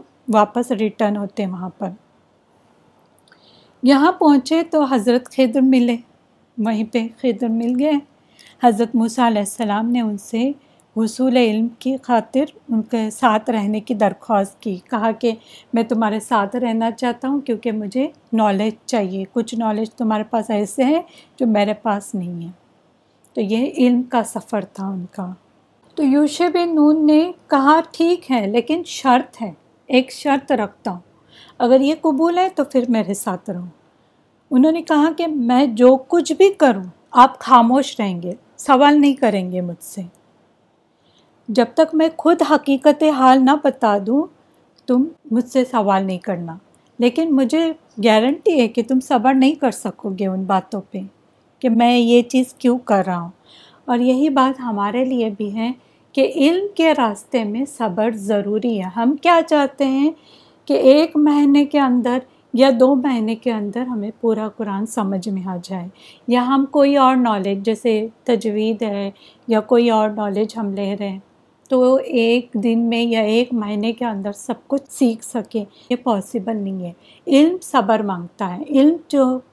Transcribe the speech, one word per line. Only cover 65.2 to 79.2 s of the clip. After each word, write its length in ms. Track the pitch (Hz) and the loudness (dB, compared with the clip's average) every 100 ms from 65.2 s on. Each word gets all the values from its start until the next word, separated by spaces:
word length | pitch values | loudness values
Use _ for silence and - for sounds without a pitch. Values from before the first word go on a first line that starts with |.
| 202 | -6
میں 180 | 190 185 | -8 -8
آ 100 | 180 | -10
جائے، 240 | 180 190 180 - - - - | -10 -10 -10 -16 -20 -12 -2
یا 200 | 247 247 | 0 2
ہم 180 | 269 277 | 0 2
کوئی 260 | 294 277 285 | 2 4 4
اور 180 | 262 262 | 4 4
نالج 500 | 240 208 196 196 208 | 0 0 -2 -4 -4
جیسے 420 | 214 240 214 220 - | -2 -2 -2 -4 -8
تجوید 580 | - 233 226 208 220 220 | -2 -2 -2 -2 -2 -2
ہے 300 | 220 202 196 - _ _ - | -4 -6 -8 -12 _ _ -2
یا 120 | 220 | -2
کوئی 280 | 220 240 240 | 2 2 4
اور 200 | 220 214 | 2 0
نالج 480 | 208 208 196 220 226 | -2 -4 -4 -4 -6
ہم 160 | 202 | -8
لے 220 | 196 196 202 | -6 -6 -6
رہے 100 | 202 | -8
ہیں 100 | 190 - _ _ _ - | -10 -14 _ _ _ -2
تو 260 | 254 254 262 | 2 4 2
ایک 540 | - 240 226 240 240 | 0 0 2 0 -2
دن 260 | 214 226 226 | -2 0 0
میں 220 | 233 233 | 0 0
یا 200 | 233 226 | 0 0
ایک 320 | 214 226 247 | 0 0 0
مہینے 380 | 240 208 208 226 | -4 -4 -4 -4
کے 140 | 226 240 | -4 -6
اندر 260 | 202 202 | -6 -8
سب 220 | 202 - - - | -10 -10 -10 -6
کچھ 160 | 277 - | -6 -6
سیکھ 360 | - 240 226 - | -2 -2 -2 -8
سکیں، 400 | 233 208 220 202 _ - | -10 -8 -8 -10 _ -8
یہ 60 | 247 | -4
پاسبل 640 | 254 202 190 226 190 220 | -2 -4 -4 -8 -6 -6
نہیں 280 | 196 190 175 | -6 -8 -10
ہے۔ 80 | - _ _ - | -14 _ _ 2
علم 300 | 277 320 370 | 4 4 0
صبر 380 | - 269 202 214 | -2 -2 0 0
مانگتا 580 | 208 180 175 - 190 180 | -2 -6 -10 -10 -8 -8
ہے۔ 60 | - | -2
علم 260 | 269 294 339 - | 2 4 2 -2
جو، 320 | 285 | 0